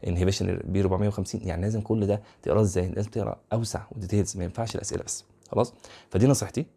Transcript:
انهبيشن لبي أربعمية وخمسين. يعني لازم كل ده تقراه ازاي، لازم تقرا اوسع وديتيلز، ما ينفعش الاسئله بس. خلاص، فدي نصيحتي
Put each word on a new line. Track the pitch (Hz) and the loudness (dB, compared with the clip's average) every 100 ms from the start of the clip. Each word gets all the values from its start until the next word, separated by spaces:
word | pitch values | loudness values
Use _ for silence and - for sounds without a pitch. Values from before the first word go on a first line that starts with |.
| - | -2
انهبيشن | 87 90 95 95 | 2 2 2 -2
لبي | 92 - 98 | -2 -2 0
أربعمية | 95 92 104 | 2 2 0
وخمسين. | 104 95 - | -2 -6 -6
يعني | 92 82 | -4 -2
لازم | 98 110 | -2 -2
كل | 104 110 101 | 0 0 2
ده | 101 - - | 0 -4 -8
تقراه | - 95 | 0 4
ازاي، | 104 92 90 | 4 2 -2
لازم | 104 107 | -2 -4
تقرا | 117 104 - _ | -4 -4 -6 _
اوسع | 113 113 104 - | -2 -2 -6 -8
وديتيلز، | - 104 104 95 95 | -10 0 0 0 -2
ما | |
ينفعش | 90 - 113 - | -6 -4 -4 -4
الاسئله | - - | -4 -6
بس. | - - - _ - | -6 -10 -12 _ -4
خلاص، | - 120 - - - - | 0 0 -2 -20 -20 -2
فدي | 92 127 | 4 6
نصيحتي | 139 101 - 160 | 6 2 -6 -6